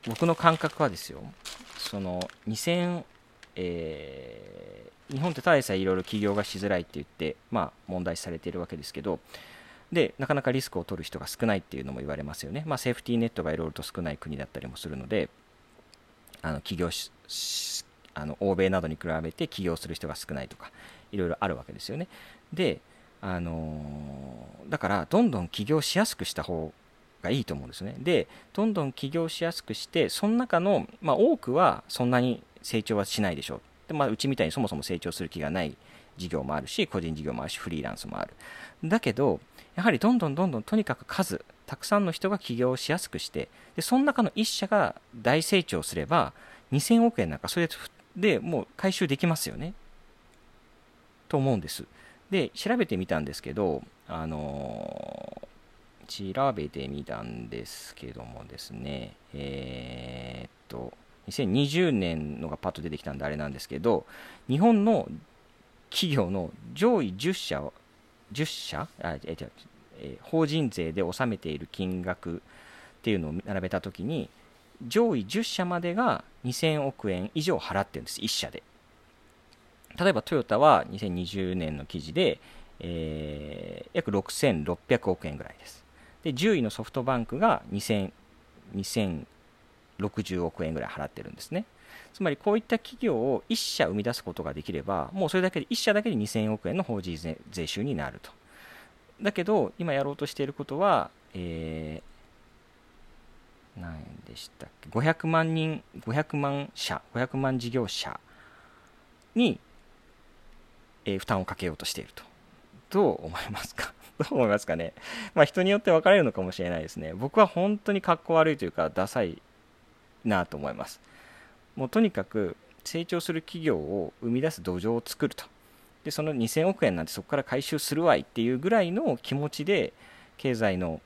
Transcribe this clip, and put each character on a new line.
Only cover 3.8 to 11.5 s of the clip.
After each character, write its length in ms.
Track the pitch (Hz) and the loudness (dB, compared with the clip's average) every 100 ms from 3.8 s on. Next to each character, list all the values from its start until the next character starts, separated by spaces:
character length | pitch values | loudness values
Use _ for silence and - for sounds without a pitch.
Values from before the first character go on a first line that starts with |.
| 80 76 73 67 62 55 50 50 50 50 55 - - | -6 -8 -10 -14 -14 -16 -18 -16 -16 -18 -20 -20 -8
ー、 40 | |
日 60 | 131 | -2
本 120 | 170 | -2
っ 20 | |
て 80 | 151 | 0
た 80 | 180 | 6
だ 60 | 151 | 6
で 60 | |
さ 120 | 127 | 6
え 40 | 95 | 0
い 60 | |
ろ 100 | 95 | 2
い 20 | 92 | 2
ろ 80 | |
起 160 | 92 107 | 0 0
業 160 | 101 101 | 2 2
が 80 | |
し 140 | 101 95 | 0 -2
づ 100 | 101 | 0
ら 100 | 101 | 0
い 40 | |
っ 20 | |
て 60 | - | -2
言 80 | - | -10
っ 40 | - | -12
て、 280 | _ - - _ | _ -6 -6 _
ま 100 | 113 | -2
あ、 120 | 80 - - | -2 -6 -8
問 160 | 92 | -4
題 120 | 90 82 | -2 -4
視 60 | |
さ 80 | - | -6
れ 80 | 80 | -8
て 100 | 87 | -6
い 40 | |
る 80 | 87 | -6
わ 80 | 85 | -8
け 80 | 80 | -8
で 80 | |
す 80 | 71 | -10
け 100 | - | -8
ど、 160 | 78 - - - - - - - - | -4 -4 -6 -20 -20 -20 -20 -20 -4
で、 240 | 175 127 - | 2 2 0
な 80 | 139 | 0
か 80 | |
な 80 | 143 | 0
か 100 | 135 | 2
リ 80 | 127 | 0
ス 100 | - | -2
ク 80 | 92 | -6
を 60 | |
取 140 | 85 87 | -6 -6
る 60 | |
人 140 | 76 - | -8 -8
が 80 | 69 | -10
少 200 | - | -2
な 100 | 113 | 2